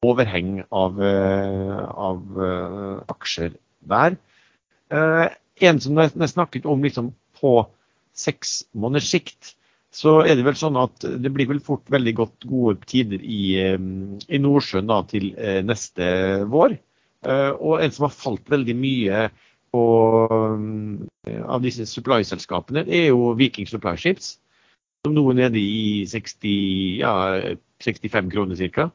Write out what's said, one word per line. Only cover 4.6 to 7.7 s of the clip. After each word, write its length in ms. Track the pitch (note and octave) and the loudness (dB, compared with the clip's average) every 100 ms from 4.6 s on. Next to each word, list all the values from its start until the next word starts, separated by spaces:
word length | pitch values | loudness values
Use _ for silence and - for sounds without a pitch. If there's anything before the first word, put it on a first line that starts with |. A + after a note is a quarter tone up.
| _ _ _ | _ _ _
Eh, 360 | D3 D#3+ D#3+ E3 - _ _ F#3 | 0 2 2 0 -2 _ _ 4
en 140 | D#3 | 4
som 160 | B2+ D3 | 2 2
jeg, 140 | D#3+ | 2
jeg 160 | - D#3+ | 2 -2
snakket 380 | - E3+ C3 D#3 | 0 -2 -4 -2
om 140 | C#3 C#3 | 0 0
liksom 240 | B2+ A#2+ A2+ _ _ | -2 -6 -8 _ _
på 240 | C#3+ A#2+ A2 | 4 4 4